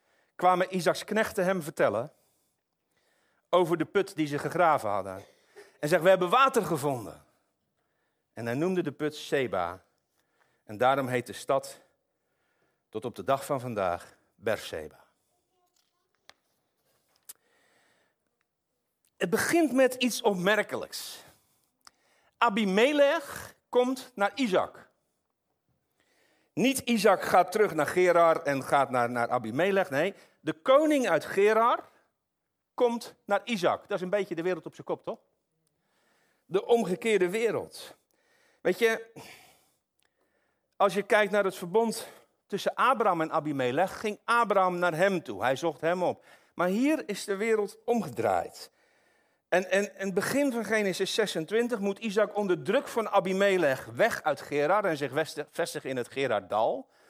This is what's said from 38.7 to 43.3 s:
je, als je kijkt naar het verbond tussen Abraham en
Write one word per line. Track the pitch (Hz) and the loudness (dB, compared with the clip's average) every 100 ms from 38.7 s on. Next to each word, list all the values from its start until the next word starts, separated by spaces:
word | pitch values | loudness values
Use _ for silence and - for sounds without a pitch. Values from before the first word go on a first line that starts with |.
| 180 | 0
je, | 226 220 - - - - - _ _ _ _ _ _ _ _ _ _ _ _ _ | 0 0 -6 -18 -20 -20 -20 _ _ _ _ _ _ _ _ _ _ _ _ _
als | 196 | 2
je | 185 | 2
kijkt | 196 214 208 | 2 2 4
naar | 208 | 2
het | 196 185 | 0 -4
verbond | 180 202 226 - - - _ _ _ | -2 0 0 -4 -10 -18 _ _ _
tussen | 202 - - | -6 -4 0
Abraham | 226 254 214 170 | 2 2 2 0
en | 160 | 0